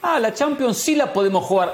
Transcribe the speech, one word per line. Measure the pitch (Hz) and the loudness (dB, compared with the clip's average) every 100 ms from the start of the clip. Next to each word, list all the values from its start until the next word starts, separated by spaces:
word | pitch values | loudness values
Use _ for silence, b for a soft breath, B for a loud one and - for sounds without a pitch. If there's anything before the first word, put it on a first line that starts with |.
"Ah, | 359 320 | -2 0
la | 226 | 0
Champions | 214 294 277 254 214 | 0 -2 0 -2 -2
sí | - | 0
la | 302 277 | 0 0
podemos | 196 196 190 - | 2 2 0 0
jugar | 190 180 | 0 0